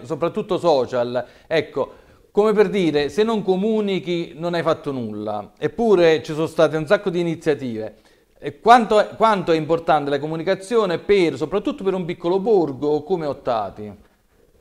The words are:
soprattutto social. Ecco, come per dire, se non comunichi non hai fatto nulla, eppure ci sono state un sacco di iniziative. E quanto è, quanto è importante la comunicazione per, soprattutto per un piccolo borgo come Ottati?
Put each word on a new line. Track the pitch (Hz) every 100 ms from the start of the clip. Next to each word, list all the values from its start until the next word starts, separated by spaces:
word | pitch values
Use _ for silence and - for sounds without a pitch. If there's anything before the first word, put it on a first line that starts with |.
soprattutto | 120 139 165 214 - 175
social. | 170 139 113 123 120 123 - - -
Ecco, | 160 - 135 120 - - _ _
come | - 214
per | 208 190
dire, | 202 165 147 143
se | 208
non | 220 220
comunichi | 185 185 214 220 202 180 175 170 170 147
non | 170
hai | 170
fatto | 156 156 147
nulla, | 131 110 104 107 104 98 -
eppure | 147 - 233 185 165 156
ci | 160
sono | 151 160
state | - 151 156
un | 147
sacco | 202 196
di | 175
iniziative. | 170 165 160 143 127 110 107 - _ _ _ _
E | 147 -
quanto | 214 247 208 214
è, | - 131
quanto | 220 196 170
è | 160
importante | 151 165 170 156 143
la | 143
comunicazione | 151 165 160 190 190 233 196 -
per, | - 202 165 135
soprattutto | 147 202 285 294
per | 190
un | 185 165
piccolo | 165 170 196
borgo | 220 202 151 127 147 151
come | 147 185 147
Ottati? | 131 135 113 98 - 104 101 _ _ _ _ _ _